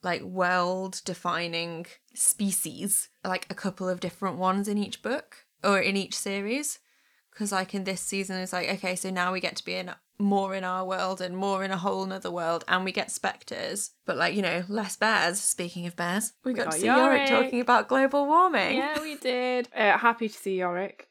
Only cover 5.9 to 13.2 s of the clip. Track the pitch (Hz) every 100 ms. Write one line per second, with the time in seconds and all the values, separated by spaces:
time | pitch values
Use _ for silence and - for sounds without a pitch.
5.9 | 196 190 - - 196 202 262 294 - _
6.9 | _ _ _ _ - 208 196 190 202 190
7.9 | 185 - 196 190 185 185 180 175 190 185
8.9 | 185 190 185 180 185 180 180 - 185 180
9.9 | - _ _ 202 196 196 190 185 185 185
10.9 | 185 185 185 180 180 196 190 190 190 190
11.9 | 190 190 190 180 175 165 165 160 185 190
12.9 | 185 - -